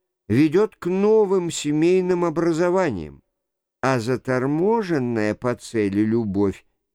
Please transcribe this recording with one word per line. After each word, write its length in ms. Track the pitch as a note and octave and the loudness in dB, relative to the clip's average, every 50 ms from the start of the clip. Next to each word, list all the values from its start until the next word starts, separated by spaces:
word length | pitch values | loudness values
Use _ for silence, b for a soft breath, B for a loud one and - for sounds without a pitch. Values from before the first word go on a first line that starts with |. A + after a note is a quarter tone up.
| _ _ _ _ _ - | _ _ _ _ _ 0
ведёт 480 | G#2 C3 D#3+ D#3 C#3+ G3 A3 G#3+ - | 2 2 2 4 4 2 0 0 -2
к 100 | _ - | _ -6
новым 640 | F3 F#3 F#3+ G3+ G#3+ A3 A3 G#3 F#3 G3 F#3+ F3 E3 | -4 -2 0 2 4 4 4 4 2 0 0 -2 -2
семейным 760 | - - - D3 D3 D3+ D#3+ F3 F#3 F#3 F3+ F3+ F#3 F3 F3 | -6 -6 -4 -2 0 2 2 4 4 2 2 0 0 0 -2
образованиям, 960 | E3+ D3 E3+ E3+ E3+ D#3+ D#3 F3+ F3+ F3+ F#3+ F#3 D3+ G#2+ F2 D2+ D2 C#2 C2 _ _ _ _ _ _ _ _ _ _ _ _ | -2 -2 0 0 0 0 0 0 0 2 0 0 0 -2 -4 -8 -12 -14 -20 _ _ _ _ _ _ _ _ _ _ _ _
а 180 | - C3+ C3 A#2+ | -2 -2 0 0
заторможенная 1400 | G#2+ A#2+ B2+ A2+ - C3 B2+ B2+ B2+ C#3 D3 D#3+ F3+ G#3 A#3 A#3 G3+ F3 E3 C#3 B2+ A#2+ A#2 A2 G#2 G#2 G#2 | 0 -2 -4 -4 -2 -2 -2 -2 -2 -2 -2 0 0 0 0 0 -2 -2 -2 -2 -2 -2 -2 0 0 -2 -2
по 200 | - - B2 A#2+ | -2 -4 -4 -4
цели 460 | - - - - A2+ G#2 G2 G2 G#2 | -6 -8 -6 -2 -2 0 0 0 0
любовь 600 | A2 A2 A2+ A#2+ A#2 G2+ F#2 G2+ G2+ G2 F#2 - - _ _ _ _ _ | 0 0 0 -2 -2 -2 0 0 0 0 -2 -4 -12 _ _ _ _ _